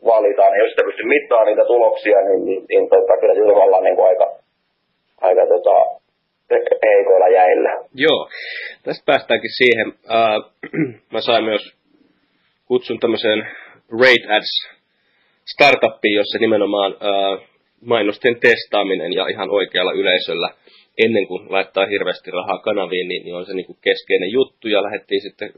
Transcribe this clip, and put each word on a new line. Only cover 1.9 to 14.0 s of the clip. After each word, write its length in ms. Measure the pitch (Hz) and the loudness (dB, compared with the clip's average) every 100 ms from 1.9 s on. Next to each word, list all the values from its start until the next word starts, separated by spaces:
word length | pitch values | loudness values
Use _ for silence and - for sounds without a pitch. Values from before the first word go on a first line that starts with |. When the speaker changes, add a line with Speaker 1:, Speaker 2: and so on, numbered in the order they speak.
| - 104 101 101 | 0 2 2 2
Speaker 1:
niin, 160 | 92 | -2
niin, 180 | 95 95 - | -2 -6 -2
niin, 200 | 95 95 | -2 2
tota, 240 | 95 95 92 | 2 4 2
kyllä 140 | 95 | 2
sillä 180 | 95 104 | 2 4
tavallaan, 320 | 98 98 92 | 4 4 4
niin 120 | 92 92 | 2 2
kuin, 120 | 92 | 2
aika, 180 | 92 - - _ _ _ _ _ _ _ _ | 2 0 -4 _ _ _ _ _ _ _ _
aika, 260 | 92 - - | 0 2 2
tota, 300 | - 101 95 - - _ _ _ _ - 120 120 - 107 | 2 2 2 2 -2 _ _ _ _ -4 -2 0 2 4
heikoilla 420 | 101 98 92 92 | 4 4 4 4
jäillä. 420 | 95 92 - - - - | 4 4 2 0 -4 -12
Speaker 2:
Joo, 340 | 127 151 110 76 - - - - - | -2 0 0 -4 -14 -14 -14 -14 -12
tästä 180 | 143 - - | -12 -6 0
päästäänkin 480 | 135 - 110 110 - | 0 0 -4 -4 0
siihen. 260 | 127 113 107 - - 113 | 2 2 -2 -8 -2 0
Äh, 200 | 113 110 - _ - | 2 0 -6 _ -10
<clears throat> 400 | - 131 110 _ | -6 -6 -8 _
mä 60 | 110 | -6
sain 240 | 123 113 | 0 0
myös 180 | 110 107 - _ _ _ _ _ _ _ _ _ - | 0 -4 -6 _ _ _ _ _ _ _ _ _ -4
kutsun 320 | 123 - 113 | -4 -4 -4
tämmöiseen 380 | 117 110 110 107 - - - - _ 117 | -4 -2 -2 -2 -6 -16 -20 -20 _ 2